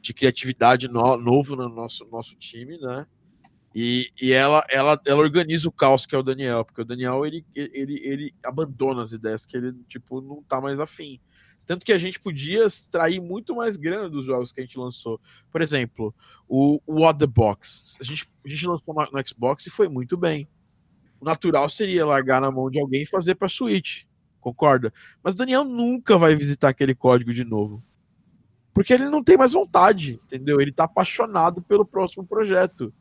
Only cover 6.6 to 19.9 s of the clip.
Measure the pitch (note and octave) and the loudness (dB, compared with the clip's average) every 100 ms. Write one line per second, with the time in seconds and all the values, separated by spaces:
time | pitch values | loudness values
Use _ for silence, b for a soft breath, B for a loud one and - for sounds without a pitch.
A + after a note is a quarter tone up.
6.6 | A2 - A2+ B2 B2+ C3 D3+ D#3+ D#3 C#3 | -4 -8 -10 -6 -4 -4 -4 -8 -14 -12
7.6 | C#3+ C3+ C3+ C#3+ C3 C#3 D3 _ - C3+ | -10 -8 -8 -8 -8 -8 -10 _ -10 -6
8.6 | D#3 B2+ C3+ B2+ A2 A2+ A2 A2 - B2+ | -8 -4 -4 -2 -6 -8 -6 -8 -8 -8
9.6 | B2 B2+ B2 B2 _ C3 C3+ D3 D3 C3 | -8 -12 -20 -20 _ -14 -14 -20 _ -6
10.6 | C#3 C#3 D#3 - D3+ C3 _ b b b | -4 -6 -8 -10 -20 -20 _ b b b
11.6 | _ F3+ - G3 F3+ F#3 G3+ D3 C#3+ G3+ | _ -8 0 0 0 -8 -10 -10 -4 0
12.6 | A3 - - E3+ E3 F#3 F3 F#3+ A3 A#3+ | 0 0 -6 -2 0 -2 -6 -12 -8 -6
13.6 | A#3 G3 D#3+ G3 F#3+ D3 C3 C3 B2 - | -4 -4 -6 -6 -6 -8 -4 -4 -4 -10
14.6 | B2+ C3 B2 B2 A#2 A2+ b b b D#3+ | -14 -12 -12 -12 -12 -12 b b b -6
15.6 | D#3+ C#3+ A#2 - A2 - b b _ C3 | -4 -4 -6 -8 -10 -10 b b _ 2
16.6 | C#3 D3 - D#3 D#3+ D3+ C#3+ A#2+ A2 G2 | 2 2 -2 2 2 4 0 2 2 0
17.6 | - - - - C3 D3+ - _ C#3 D3 | -10 -18 -20 -18 -12 -12 -14 _ -14 -8
18.6 | F3 E3+ - D#3 D3 C#3 C3 - A#2+ C#3+ | -6 -6 -6 -6 -4 -6 -8 -4 -2 -2
19.6 | - - G3 | -8 -2 -2